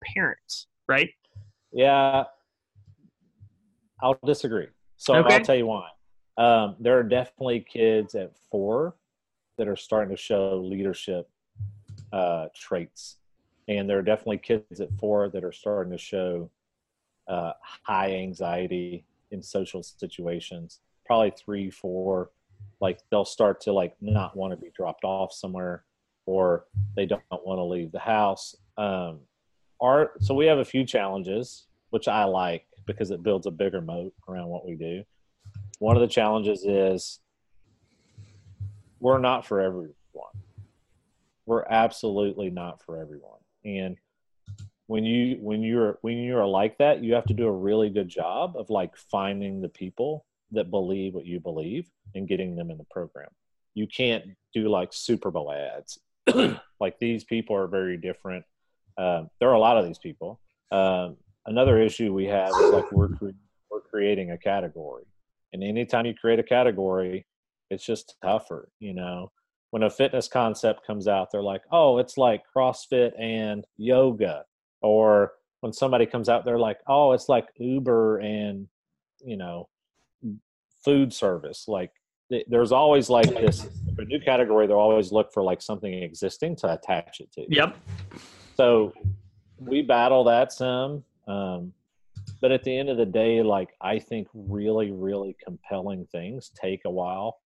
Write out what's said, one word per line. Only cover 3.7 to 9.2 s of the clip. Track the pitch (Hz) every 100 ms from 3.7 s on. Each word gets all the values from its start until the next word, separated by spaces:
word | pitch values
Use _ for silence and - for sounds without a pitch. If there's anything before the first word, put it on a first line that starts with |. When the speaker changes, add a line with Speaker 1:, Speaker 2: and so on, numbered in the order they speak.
| _ _ -
Speaker 2:
I'll | 131 135 -
disagree. | 143 127 110 80 _ _ -
So | - 143
Speaker 1:
Okay. | 170 208
Speaker 2:
I'll |
tell | 220 131
you | 113
why. | 107 87 - _ _ _ -
Um, | 117 113 104 92
there | 117 127
are |
definitely | 113 123 123 - 131 120
kids | - 120 113 110 107 107
at | 90 _ _
four | 104 98 117 165 - _ _